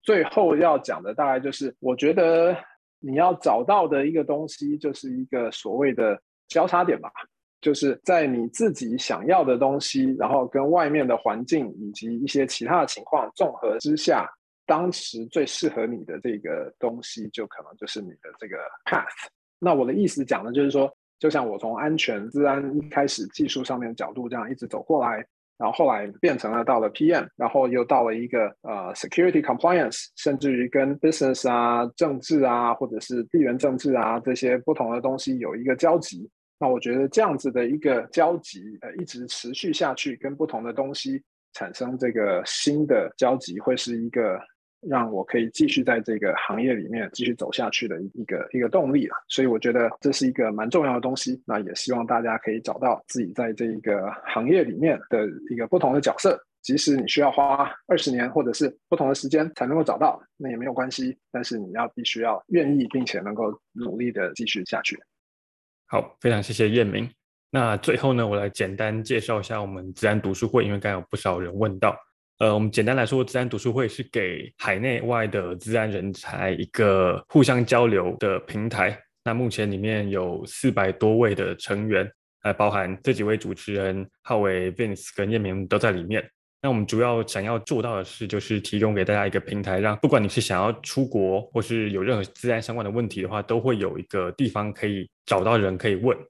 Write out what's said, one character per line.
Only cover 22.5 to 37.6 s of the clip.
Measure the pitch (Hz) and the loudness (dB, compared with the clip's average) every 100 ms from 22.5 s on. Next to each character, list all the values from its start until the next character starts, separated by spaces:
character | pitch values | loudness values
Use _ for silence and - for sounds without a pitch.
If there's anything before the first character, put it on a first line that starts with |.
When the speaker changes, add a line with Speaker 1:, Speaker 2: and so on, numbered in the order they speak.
| 139 139 147 | 2 0 -4
Speaker 1:
一 | 143 | -2
开 | - 143 | 0 0
始 | - 156 | 0 -8
技 | - 143 | -2 -2
术 | 139 | -2
上 | 127 127 | -4 -4
面 | 117 | -6
的 | 113 | -6
角 | 73 | -8
度 | 120 123 | -8 -8
这 | 123 | -6
样 | 110 | -6
一 | 127 | -8
直 | 120 | -8
走 | - | -10
过 | - 156 | -6 -4
来， | 120 110 - _ _ _ | -2 -4 -10 _ _ _
然 | 110 | -4
后 | |
后 | - 151 | 2 2
来 | 110 101 101 | 2 -4 0
变 | 175 131 | 0 0
成 | 110 | -2
了 | 113 117 | -2 2
到 | 123 | 2
了 | 110 | 2
P | - 156 | 2 2
M， | 165 - - | 2 0 -4
然 | 120 | 0
后 | 139 127 | 2 2
又 | 123 120 | 2 4
到 | 139 | 4
了 | 117 113 | 4 -2
一 | 123 | -2
个， | 123 104 - | 0 0 -4
呃， | - 107 90 | -10 -8 -8
security | - - - 180 165 | -10 -6 2 4 4
compliance， | 147 123 170 180 127 - - - | 2 2 4 4 0 -4 -14 -4
甚 | 147 139 | -2 0
至 | 139 | 0
于 | 127 123 | 0 2
跟 | 135 135 139 | 2 0 2
business | 156 156 135 127 131 | 2 4 0 2 2
啊、 | 120 120 120 120 - | 2 4 2 0 0
政 | 160 135 | 0 0
治 | - 156 | 0 4
啊， | 135 120 120 | 4 4 2
或 | 117 131 | 0 -2
者 | 110 | -6
是 | - 123 113 | -6 -6 0
地 | 175 | 2
缘 | 135 123 | 4 4
政 | 143 131 | 0 0
治 | 147 | 2
啊， | 127 110 117 | 2 2 0
这 | 120 127 | -2 0
些 | 127 127 | 2 2
不 | 127 | 0
同 | 151 117 | 0 0
的 | 120 | 0
东 | 127 135 | -2 -2
西 | 135 127 | -4 -4
有 | 113 104 | -4 -4
一 | |
个 | 127 131 | -2 2
交 | 165 170 | 4 4
集。 | 160 87 104 _ _ _ | 0 -12 -14 _ _ _
那 | 143 | 0
我 | 123 | 2
觉 | 120 123 | 0 0
得 | 139 | 2
这 | 220 | 4
样 | 214 139 | 2 2
子 | 139 | -2
的 | 123 | 0